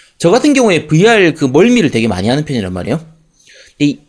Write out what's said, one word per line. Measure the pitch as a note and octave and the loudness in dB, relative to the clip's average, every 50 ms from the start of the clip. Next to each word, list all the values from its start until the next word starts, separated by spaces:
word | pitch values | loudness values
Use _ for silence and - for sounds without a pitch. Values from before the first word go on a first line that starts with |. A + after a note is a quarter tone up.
| _ _ _ | _ _ _
저 | - - E3+ | -2 0 2
같은 | G#3+ B3+ - D4 C#4 | 2 2 2 2 2
경우에 | C4+ A#3+ G#3 F3 D3 D3+ | 2 2 2 0 0 0
브이알 | - D#3 D#3+ G3 A#3 A#3 G#3+ F3 D#3+ C#3 | 0 0 2 4 4 4 4 2 2 0
그 | - C#3+ | -2 -2
멀미를 | B2+ B2+ D#3 G3+ A#3+ B3 A#3+ F3 B2+ | 0 2 2 2 4 2 2 0 0
되게 | - A2+ A2+ A2+ | -2 -2 -2 -2
많이 | F#2 F#2 G2 A#2 | -2 -4 -2 -2
하는 | C3 D3 D3+ | -2 -2 -4
편이란 | D3+ C3+ A#2 F#2+ F2+ | -4 -6 -6 -6 -6
말이에요. | F2+ F2+ F#2 G2+ C#3 D#3+ - - - _ _ _ _ _ _ _ - - - _ _ - | -8 -8 -6 -6 -6 -6 -8 -12 -20 _ _ _ _ _ _ _ -20 -20 -20 _ _ -4
이, | D3 D3 - - _ | -4 -4 -4 -6 _